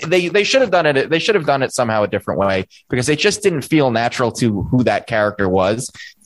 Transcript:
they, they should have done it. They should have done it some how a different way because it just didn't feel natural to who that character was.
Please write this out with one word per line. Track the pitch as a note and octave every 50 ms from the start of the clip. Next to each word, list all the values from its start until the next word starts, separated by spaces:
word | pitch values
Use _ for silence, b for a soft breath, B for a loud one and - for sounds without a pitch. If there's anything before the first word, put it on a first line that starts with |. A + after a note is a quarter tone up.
| - D#3+
they, | F3+ F#3 F3
they | E3+ E3+ G3+
should | G#3 - - C4+
have | B3+ G3
done | F#3 F3 D#3+
it. | D3+ C3+ C#3 B2 -
They | D#3+ E3
should | - - G#3
have | F#3 D3
done | D3 C#3 C3+
it | C3 A2
some | - - B2 A2+
how | A2 G#2+
a | G#2 F#2+
different | - G2+ - G#2+ D#2 D#2+
way | G2 G2 F#2+ F#2+ F#2+ - b b b b
because | C3 B2 B2 D3
it | D3+ D3
just | - G#3 G3+ - -
didn't | G3 E3+ C#3
feel | B2 - D#3 D3+ C#3 C3
natural | A2+ A2+ A#2 A#2+ - - B2 A2+
to | - - B2+ A2+ G2+ F#2+
who | E2+ - - B2+
that | A2+ A2 G2+ G2 -
character | - A#2 G#2+ G#2 G#2 G#2 - G2+ F#2
was. | F#2 F#2+ F#2 G2 A2 B2 C#3 - - B B B B B _